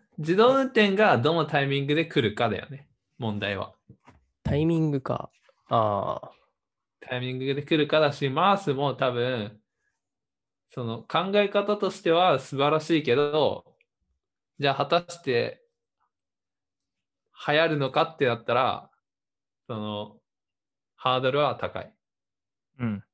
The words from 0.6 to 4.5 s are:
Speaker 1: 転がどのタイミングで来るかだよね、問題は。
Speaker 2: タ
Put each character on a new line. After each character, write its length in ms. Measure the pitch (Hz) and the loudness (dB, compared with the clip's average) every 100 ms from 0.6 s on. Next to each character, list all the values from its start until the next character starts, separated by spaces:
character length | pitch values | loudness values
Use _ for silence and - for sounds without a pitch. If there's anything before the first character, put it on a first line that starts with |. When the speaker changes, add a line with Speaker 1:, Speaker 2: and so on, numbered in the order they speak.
| 262 | 2
Speaker 1:
転 280 | 226 208 | 2 4
が 240 | 196 214 127 | 4 4 4
ど 160 | 139 | 4
の 100 | 170 | 2
タ 180 | 147 147 | 0 0
イ 40 | 139 | 0
ミ 140 | 139 | 0
ン 60 | 139 | 0
グ 80 | |
で 120 | 147 160 | 0 0
来 200 | 151 110 | 0 0
る 80 | |
か 140 | 107 117 | 2 -2
だ 100 | 98 | -2
よ 100 | - | -8
ね、 200 | 135 - _ _ - | -14 -20 _ _ -8
問 220 | 113 104 | -6 -4
題 160 | 101 98 | -4 -6
は。 180 | 95 - _ - _ - _ _ | -8 -14 _ -20 _ -20 _ _
Speaker 2:
タ 120 | - | -2